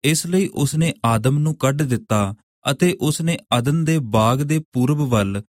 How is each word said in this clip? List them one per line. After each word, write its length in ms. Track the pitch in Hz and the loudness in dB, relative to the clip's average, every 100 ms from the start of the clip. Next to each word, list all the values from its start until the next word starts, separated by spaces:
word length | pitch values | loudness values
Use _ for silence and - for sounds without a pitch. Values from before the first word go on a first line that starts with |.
ਇਸ 220 | 143 160 170 | 0 -2 0
ਲਈ 200 | 185 196 | 0 0
ਉਸਨੇ 480 | - 139 156 165 - | -2 -2 0 -2 0
ਆਦਮ 340 | 117 113 120 143 | 0 2 2 0
ਨੂੰ 160 | 151 | 0
ਕੱਢ 280 | 151 135 143 | 0 -2 0
ਦਿੱਤਾ 520 | 143 120 - 107 98 107 _ _ - | -2 -2 -2 -2 -2 -6 _ _ -6
ਅਤੇ 260 | 139 175 - | 0 0 0
ਉਸਨੇ 380 | 143 151 165 170 _ 123 | -2 -2 -4 -4 _ -2
ਅਦਨ 260 | 123 160 | 0 0
ਦੇ 140 | 156 160 | 2 0
ਬਾਗ 400 | 117 110 110 131 | 0 2 2 0
ਦੇ 220 | 147 156 156 | 0 -2 -2
ਪੂਰਬ 240 | 127 127 151 | -2 0 0
ਵੱਲ 460 | 139 113 98 101 - _ | 2 0 0 -4 -10 _